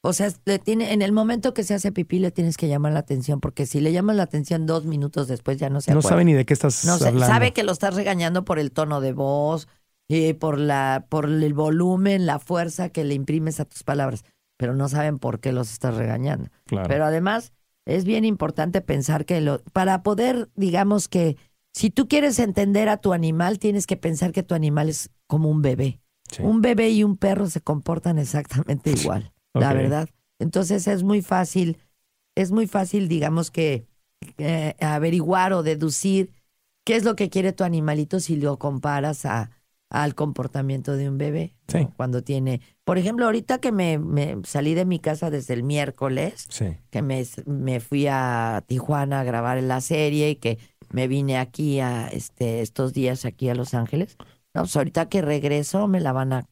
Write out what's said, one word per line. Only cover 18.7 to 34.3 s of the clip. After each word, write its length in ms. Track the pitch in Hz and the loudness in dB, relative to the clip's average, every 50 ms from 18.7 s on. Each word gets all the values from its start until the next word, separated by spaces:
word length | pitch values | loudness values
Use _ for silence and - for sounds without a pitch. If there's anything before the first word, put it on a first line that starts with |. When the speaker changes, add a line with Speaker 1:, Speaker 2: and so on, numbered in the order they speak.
| 175 190 | 0 -2
Speaker 1:
pensar 440 | 185 - 147 143 135 - 156 151 151 | -2 0 -2 -2 0 0 0 -2 0
que 160 | - 180 165 | 0 0 0
lo, 200 | 151 147 143 - - - _ | 2 0 0 -2 -6 -4 _
para 300 | 190 185 190 190 185 185 | 0 2 2 2 2 2
poder, 440 | 202 208 190 233 254 254 240 220 - _ | 0 0 2 2 0 0 -2 -4 -8 _
digamos 540 | - 196 190 170 185 196 202 208 208 - - | -2 -2 0 2 2 2 4 2 2 0 0
que, 280 | - 185 170 160 143 - _ _ _ _ _ _ _ | 0 2 2 2 0 -2 _ _ _ _ _ _ _
si 160 | - - 220 | 0 0 0
tú 160 | - - 269 | 2 2 2
quieres 320 | - 285 294 285 294 240 - | 4 4 4 4 4 2 2
entender 500 | 240 208 185 - 202 196 202 202 214 214 | 0 2 2 2 2 4 4 4 4 2
a 100 | 214 202 | 2 2
tu 140 | - 202 180 | 2 0 2
animal, 460 | 170 165 160 160 160 170 180 214 196 | 2 2 2 2 2 2 0 0 0
tienes 280 | - 214 202 202 185 | 0 0 0 0 0
que 100 | - 190 | -2 -4
pensar 340 | - - 170 165 143 170 180 | -2 -2 -2 -2 0 -2 0
que 120 | 165 - 175 | 0 -2 -2
tu 100 | - 175 | 0 0
animal 340 | 165 156 151 147 151 151 160 | 0 2 2 2 2 0 0
es 220 | 156 - - - _ _ _ | -2 -4 -8 -12 _ _ _
como 220 | _ - 156 160 151 | _ 0 2 2 4
un 140 | 151 156 147 | 2 4 4
bebé. 380 | 139 127 - 139 135 123 - _ _ _ _ _ - | 2 2 2 0 -2 -2 -6 _ _ _ _ _ -20
Speaker 2:
Sí. 120 | - - - | -10 -4 0
Speaker 1:
Un 180 | 202 214 226 | 2 4 4
bebé 300 | 214 247 240 208 226 226 | 4 4 4 4 4 4
y 120 | 226 208 214 | 4 4 4
un 140 | 208 202 | 4 2
perro 300 | 190 - 196 196 190 202 185 | 2 2 2 2 2 0 -2
se 120 | - 160 | -4 -6
comportan 580 | - - 156 147 - - 170 175 - 180 170 156 | -2 -2 -2 -2 0 -2 -4 -2 0 0 0 0
exactamente 720 | 143 127 - 147 143 - - 131 147 - 143 135 - 156 143 | 0 0 -2 -4 -4 0 -2 -2 0 0 -2 -2 0 0 0
igual, 400 | 120 76 - 92 101 107 - _ _ _ _ _ | 0 0 0 -2 -2 -4 -6 _ _ _ _ _
la 160 | 120 123 139 | 2 2 4
Speaker 2:
Ok. 60 | 135 | 2
Speaker 1:
verdad. 320 | 135 131 135 143 147 160 160 _ _ _ _ _ _ | 2 2 0 0 0 -2 -6 _ _ _ _ _ _
Entonces 480 | - 160 - - 196 170 196 202 180 | -6 -2 0 0 0 0 -2 -2 0
es 160 | - 208 190 180 | 0 0 0 2
muy 200 | 196 208 208 185 | 2 2 0 0
fácil, 560 | - 190 185 185 175 - 190 180 165 165 - _ _ _ _ _ _ _ _ _ _ _ | 0 0 0 0 0 0 0 0 0 -2 -4 _ _ _ _ _ _ _ _ _ _ _
es 160 | - 190 180 190 | -2 -2 0 2
muy 140 | 220 226 190 | 0 0 0
fácil, 400 | - 208 190 180 - 208 196 170 | 0 -2 -2 0 0 0 0 0
digamos 420 | 170 165 147 151 160 165 170 160 | 0 0 0 0 0 -2 -2 -2
que, 360 | - - 165 156 139 120 113 _ _ _ _ _ _ _ - 147 | -2 -2 0 0 0 -2 -6 _ _ _ _ _ _ _ -20 -20